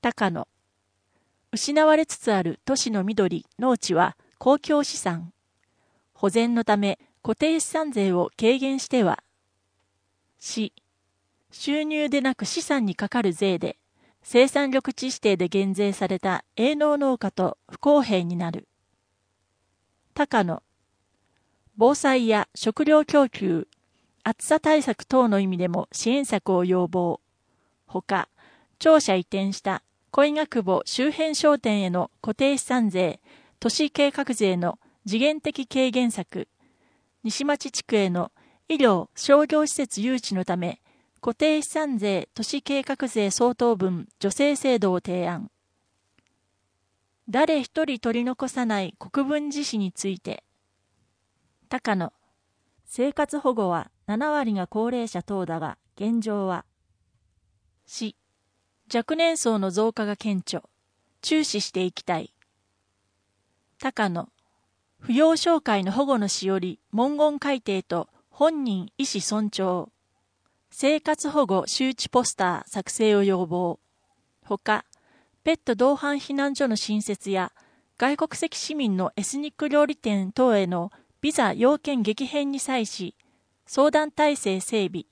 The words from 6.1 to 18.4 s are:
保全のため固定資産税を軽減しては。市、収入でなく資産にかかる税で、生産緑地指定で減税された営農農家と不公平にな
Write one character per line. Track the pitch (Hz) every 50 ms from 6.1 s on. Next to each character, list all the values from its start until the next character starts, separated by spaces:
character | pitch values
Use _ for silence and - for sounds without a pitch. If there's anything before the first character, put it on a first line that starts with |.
| _
保 | _ - 202
全 | - 233 233 240 240
の | 233
た | 226 - 208
め | 208 202 202 - _ _ _ _ _
固 | _ - 220
定 | _ 294 311 320 320
資 | -
産 | - - 320 311 302
税 | 247 220 196 190
を | 180 175 175 - _ -
軽 | 233 220 262 269
減 | 269 269 269 269
し | - -
て | - 254
は。 | 214 175 - - _ _ _ _ _ _ _ _ _ _ _ _ _ _ _ _ _ _ _ _ _ _ _ _
市、 | - - - 233 214 - _ _ _ _ _ _ _ _ _ _ _ _ _ _ _ _
収 | - - - 277 285 302
入 | 302 302 311 302 302 285
で | 269 285
な | 254 269 262
く | - 208
資 | - - 339
産 | - - 294 277 226
に | 196 180
か | - 208 202
か | - 247
る | 220 190
税 | 170 - 208 196 185 170
で、 | - - - _ _ _ _ _ _ _ _ _
生 | _ - - 240 254 269
産 | - 277 285 269
緑 | 262 269 - - 247
地 | - -
指 | 262 - -
定 | - 220 196
で | 170 180 175
減 | - 196 196 196 190
税 | 180 208 202
さ | 196 - 196 180
れ | 190 185
た | - 196 180 - - _ _
営 | - 220 269 302
農 | 294 302 302 294
農 | 285 285 269 262 -
家 | - 196
と | _ - 185 175 - _ _ _
不 | - -
公 | - 285 294 294
平 | 254 233 208 185
に | 175 170 175
な | 175